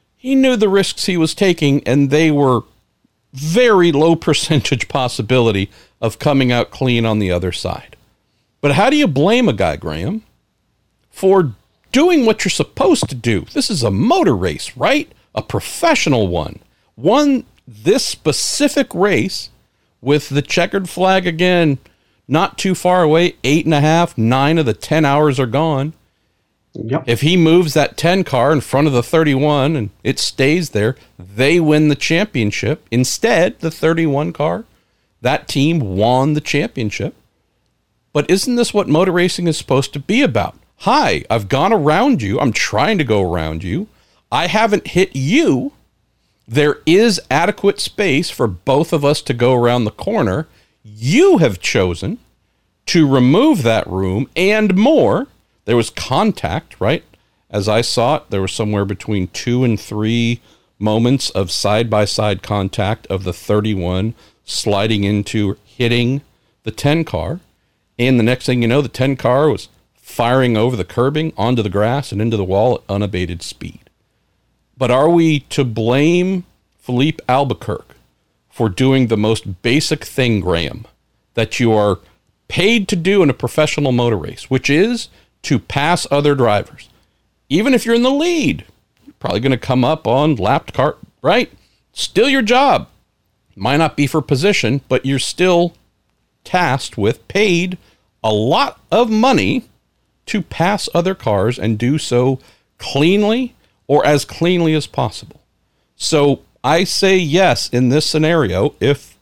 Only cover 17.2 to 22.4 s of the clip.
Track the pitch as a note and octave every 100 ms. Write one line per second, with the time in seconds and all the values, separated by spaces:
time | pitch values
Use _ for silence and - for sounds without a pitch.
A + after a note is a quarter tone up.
17.2 | D4 C4 - _ - G#2+ A#2+ B3 - -
18.2 | D3+ - - - C#4+ D4 - E3+ G3+ F3+
19.2 | F#3+ - - _ _ _ _ _ B2 D3
20.2 | - C#3 - F3+ E3+ G3+ F#3 - F#3 F#3+
21.2 | F3+ D#3+ F3+ F3+ D#3+ C3+ _ _ _ _
22.2 | - D3+